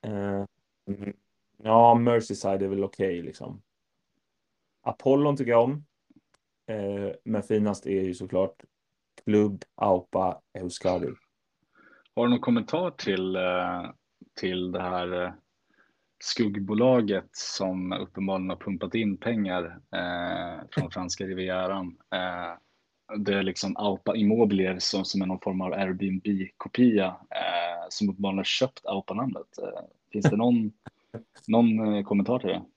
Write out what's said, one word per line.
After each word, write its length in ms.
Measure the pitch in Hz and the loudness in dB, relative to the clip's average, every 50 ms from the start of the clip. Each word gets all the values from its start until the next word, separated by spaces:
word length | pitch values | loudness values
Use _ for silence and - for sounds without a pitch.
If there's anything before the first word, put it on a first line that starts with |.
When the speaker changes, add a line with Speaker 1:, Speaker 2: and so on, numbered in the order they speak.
| - 113 107 | -8 -6 -4
Speaker 1:
Eh, 320 | 101 101 101 98 98 101 - _ _ _ _ _ _ _ - | -4 -2 -2 -2 -2 -4 -6 _ _ _ _ _ _ _ -10
mm, 280 | 101 101 101 101 - _ _ _ _ _ _ _ _ | -8 -8 -8 -10 -12 _ _ _ _ _ _ _ _
ja, 380 | _ - 110 110 113 117 117 117 | _ 0 6 8 8 10 10 8
Merseyside 680 | 117 117 120 120 117 110 - 101 98 - 98 95 95 98 | 8 6 4 4 2 2 0 -8 -4 -2 -2 0 0 0
är 60 | 98 | -2
väl 160 | 98 98 98 | -2 -2 -2
okej, 380 | 95 - - 98 95 90 87 85 | -4 -2 -2 -2 -2 -2 -4 -8
liksom. 400 | - - - - - - 104 _ _ _ _ _ _ _ _ _ _ _ _ _ _ _ _ _ _ _ _ _ _ _ _ _ | -10 -12 -12 -14 -14 -14 -16 _ _ _ _ _ _ _ _ _ _ _ _ _ _ _ _ _ _ _ _ _ _ _ _ _
Apollon 540 | 120 110 _ - 135 135 143 147 147 143 | -8 -8 _ 2 4 4 6 6 4 2
tycker 140 | 135 135 117 | 0 0 4
jag 140 | 117 117 120 | 6 6 6
om. 200 | 127 143 151 147 _ _ _ _ _ _ - _ _ _ _ _ _ _ _ _ | 6 2 -4 -8 _ _ _ _ _ _ -20 _ _ _ _ _ _ _ _ _
Eh, 440 | - 110 107 101 98 101 98 101 98 - - _ | -8 -6 -4 -4 -4 -4 -4 -4 -6 -8 -8 _
men 180 | - 110 104 101 | -4 -4 -4 -2
finast 440 | - 110 107 104 104 101 98 - | 0 2 2 2 2 0 -2 -4
är 160 | - 98 95 95 | -2 -2 0 0
ju 120 | 95 90 | -2 -4
såklart 480 | 87 92 95 - 92 95 95 - _ - _ _ _ _ _ _ _ _ _ _ - _ | -6 -8 -4 0 0 0 0 -2 _ -20 _ _ _ _ _ _ _ _ _ _ -10 _
Klubb 400 | - 104 104 104 104 98 90 - _ _ | 4 6 6 6 4 2 -4 -12 _ _
Aupa 680 | - 110 104 95 90 - _ - 92 95 92 90 - _ _ _ | -2 2 4 4 2 2 _ -2 0 0 0 -2 -4 _ _ _
Euskadi. 560 | 95 92 90 90 - - 92 90 90 85 - - - _ _ _ _ _ _ _ _ _ _ _ _ _ - - _ _ _ _ | -8 -8 -8 -8 -2 0 0 0 0 -2 -4 -8 -10 _ _ _ _ _ _ _ _ _ _ _ _ _ -20 -20 _ _ _ _
Speaker 2:
Har 100 | - 117 | 0 2
du 60 | 120 | 4
någon 100 | 123 117 | 4 2
kommentar 500 | - - 120 117 104 - - 160 185 175 | 4 2 2 2 2 0 -2 -2 -2 -2
till, 460 | - - - - 98 92 92 92 92 | -4 -4 -2 -2 0 0 0 -2 -2
eh, 540 | 95 92 92 90 90 90 90 90 90 87 - - _ _ _ _ _ - _ _ | 0 0 0 0 0 0 -2 -4 -6 -8 -10 -14 _ _ _ _ _ -20 _ _
till 380 | - - 95 92 90 90 90 87 | -6 -4 -4 -2 -2 -4 -4 -4
det 100 | 92 90 | -4 -4
här, 400 | 90 92 90 90 90 90 90 90 | -2 -2 -2 -2 -2 -2 -2 -4
eh, 80 | 90 87 - _ _ _ _ _ _ _ _ _ _ _ _ _ _ _ _ - | -4 -6 -10 _ _ _ _ _ _ _ _ _ _ _ _ _ _ _ _ -8
skuggbolaget 1040 | - - - 117 104 101 104 98 95 107 107 120 131 127 123 113 101 101 95 87 - _ | -8 -2 0 0 0 0 -4 -4 -2 0 2 4 6 6 4 4 2 0 -2 -4 -8 _
som 600 | - - - - - 98 95 92 92 92 92 95 | -14 -12 -10 -6 -4 -4 -2 -2 -4 -4 -4 -4
uppenbarligen 580 | 95 95 90 _ 92 98 95 95 95 92 92 | -6 -6 -8 _ -6 -4 -2 -2 -2 -2 -4
har 60 | 90 | -6
pumpat 380 | 95 - 101 98 85 98 90 - | -8 -6 -8 -6 -6 -6 -4 -2
in 220 | 113 113 104 98 | -2 0 0 -2
pengar, 640 | 90 - 117 120 110 104 95 90 90 87 82 87 - _ _ - | -2 -2 -2 -2 0 -2 0 -2 -2 -4 -6 -10 -16 _ _ -6
eh, 720 | 90 90 87 87 87 87 87 87 87 87 87 85 82 - - | -6 -4 -4 -4 -4 -4 -4 -4 -4 -6 -8 -8 -12 -14 -8
från 200 | - - - - | -4 -4 -4 -4
Speaker 1:
<laughs> 0 | |
Speaker 2:
franska 340 | - 98 90 87 - - 98 | -6 -8 -6 -6 -6 -6 -6
Rivieran, 720 | 95 95 92 92 92 92 92 92 92 98 95 92 87 85 _ _ _ - | -6 -4 -6 -4 -4 -2 -2 -2 -2 -2 -4 -6 -8 -10 _ _ _ -6
eh, 440 | 95 92 92 90 87 87 87 85 - _ _ _ _ _ _ _ _ _ _ 107 104 | -4 -4 -4 -6 -6 -8 -10 -10 -12 _ _ _ _ _ _ _ _ _ _ -6 -4
det 160 | 104 101 98 | 0 0 0
är 80 | 98 95 | 0 0
liksom 340 | 95 90 - - 98 90 | -2 -4 -4 -6 -6 -4
Aupa 400 | - 104 104 95 95 _ - - | -2 -2 -2 -2 -2 _ -2 0
Immobilier 600 | 113 107 101 110 113 117 104 101 95 95 92 92 90 | 2 4 4 6 6 4 4 4 2 2 0 0 -2
som, 260 | - - - 98 95 | -4 -2 -2 -2 -2
som 180 | - - 98 95 | -2 -2 -2 0
är 40 | |
någon 140 | 92 92 95 | -2 -2 -4
form 200 | - 101 92 92 | -4 -4 -4 -2
av 120 | 92 92 87 | -2 -2 -2
Airbnb-kopia, 1300 | 95 98 95 92 92 98 98 95 92 - 104 101 95 95 92 _ _ - - _ - 123 123 110 101 95 | -2 -2 -2 -2 -2 -2 -2 -2 -2 0 0 0 0 -2 -6 _ _ -14 -8 _ 4 6 6 6 6 2
eh, 800 | 92 90 - - _ - - 87 87 87 85 85 85 85 85 85 87 | 2 -2 -8 -16 _ -6 -4 -2 0 0 0 0 -2 -4 -6 -10 -10
som 200 | - - 107 101 | -6 -2 -2 -2
uppenbarligen 280 | 92 95 98 98 95 98 | -2 -2 -4 -2 -2 -2
har 60 | 92 | -2
köpt 420 | - - - 131 131 _ - _ | -2 0 0 0 -2 _ -8 _
Aupa-namnet. 720 | - 95 98 - - - 214 247 269 - - - _ _ - | -4 -4 -4 -4 -6 -6 -4 -4 -4 -4 -6 -12 _ _ -10
Eh, 220 | - - - - - - _ _ _ _ - | -10 -10 -8 -10 -14 -16 _ _ _ _ -6
finns 180 | 107 101 - | 2 2 4
det 60 | 104 | 4
någon, 360 | 104 117 123 123 117 110 104 - _ _ - _ _ _ _ | 4 4 4 4 2 2 -2 -4 _ _ -20 _ _ _ _
Speaker 1:
<laughs> 380 | - 113 - _ _ - _ | -16 -16 -16 _ _ -20 _
Speaker 2:
någon, 480 | - 110 117 117 117 110 110 110 107 107 | 2 4 4 6 6 4 2 2 0 0
eh, 80 | 104 101 | 0 0
kommentar 340 | - 104 101 95 107 123 127 | 0 0 0 2 2 0 -2
till 100 | - 95 | 0 -2
det? 140 | 90 92 90 - _ | -4 -4 -6 -12 _